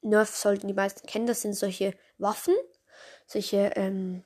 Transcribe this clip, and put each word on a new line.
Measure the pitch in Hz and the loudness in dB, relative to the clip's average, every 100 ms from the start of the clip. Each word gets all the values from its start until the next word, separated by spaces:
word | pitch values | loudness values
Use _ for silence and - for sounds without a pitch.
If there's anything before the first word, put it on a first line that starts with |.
Nerf | 220 208 214 | 4 4 4
sollten | - 208 202 202 | 0 0 0 -2
die | |
meisten | 196 196 - - | -2 -2 -4 -6
kennen, | 214 233 | -2 -2
das | 233 | -2
sind | 214 | -4
solche | 202 196 185 196 185 _ _ | -2 -4 0 -4 -4 _ _
Waffen, | 202 214 - 392 - _ _ - - - _ | -2 -2 2 2 0 _ _ -20 -20 -20 _
solche, | 214 202 202 202 - | -6 0 2 2 2
ähm, | 190 190 185 180 | -2 -2 -4 -6